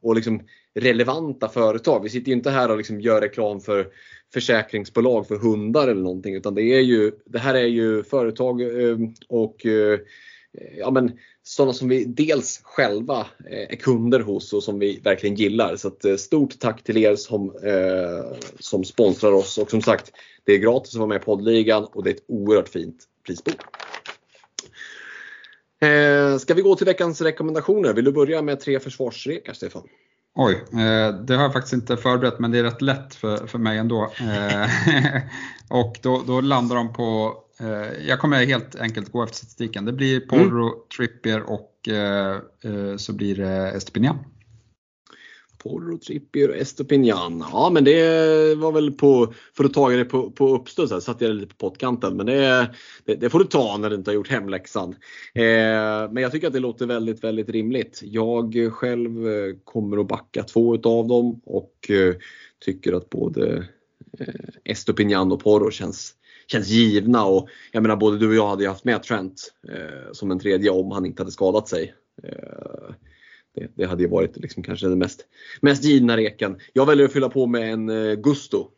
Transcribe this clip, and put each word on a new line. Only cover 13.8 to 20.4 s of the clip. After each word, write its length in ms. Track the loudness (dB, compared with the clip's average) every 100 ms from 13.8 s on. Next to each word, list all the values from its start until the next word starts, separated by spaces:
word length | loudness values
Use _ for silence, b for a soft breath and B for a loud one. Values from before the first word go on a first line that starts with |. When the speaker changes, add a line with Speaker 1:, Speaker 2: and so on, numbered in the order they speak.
| 0 2 4 2
Speaker 1:
hos 320 | 2 -6 -4
och 100 | -4
som 160 | -4 -2
vi 220 | -2 0
verkligen 320 | 0 0 -2 0
gillar. 400 | 0 2 -2 -2
Så 120 | -8
att, 160 | -2
eh, 120 | 0 0
stort 420 | 0 0 0 -2
tack 260 | -6 -4
till 120 | -2 2
er 200 | 4 2
som, 380 | -2 -4 -4 -6
eh, 720 | -2 0 2 0 -2 -6 -8 -12 -16 -16
som 260 | -6 -6
sponsrar 480 | -4 2 2 4 4
oss. 260 | 4 2 -4
Och 120 | -2
som 120 | 0
sagt, 300 | 2 0 -2 B B B